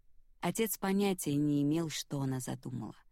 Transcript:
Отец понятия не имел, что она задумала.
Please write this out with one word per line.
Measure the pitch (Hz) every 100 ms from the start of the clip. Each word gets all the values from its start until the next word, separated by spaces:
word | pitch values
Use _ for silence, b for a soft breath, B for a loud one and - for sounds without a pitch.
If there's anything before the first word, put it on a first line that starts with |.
| - - - -
Отец | 175 180 220 -
понятия | 190 196 202 185 -
не | 143 147 143
имел, | 143 160 160
что | - - 143
она | 135 131
задумала. | 123 127 127 123 104 - -